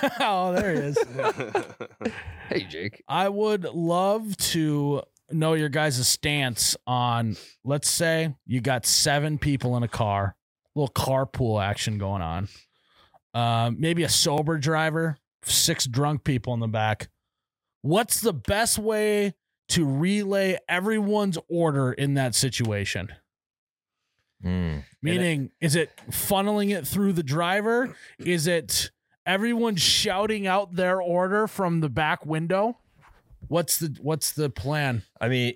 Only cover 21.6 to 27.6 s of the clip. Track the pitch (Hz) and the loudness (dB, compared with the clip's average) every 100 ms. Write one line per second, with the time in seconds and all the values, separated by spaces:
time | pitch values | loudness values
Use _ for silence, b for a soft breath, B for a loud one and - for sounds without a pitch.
21.6 | 165 139 131 - 139 139 131 110 127 - | 2 2 0 0 0 2 2 0 0 0
22.6 | 113 104 98 101 90 - _ _ _ _ | -2 0 -2 -4 -8 -12 _ _ _ _
23.6 | _ _ _ _ _ _ _ _ 90 90 | _ _ _ _ _ _ _ _ -4 -2
24.6 | 85 76 69 _ 147 180 180 151 135 - | -2 -4 -8 _ -2 0 0 0 -4 -4
25.6 | 165 165 151 - - - - 196 202 208 | 0 0 0 -6 -10 -6 0 0 2 0
26.6 | 202 202 147 190 202 175 143 151 170 196 | 0 -2 -2 0 2 2 0 0 2 0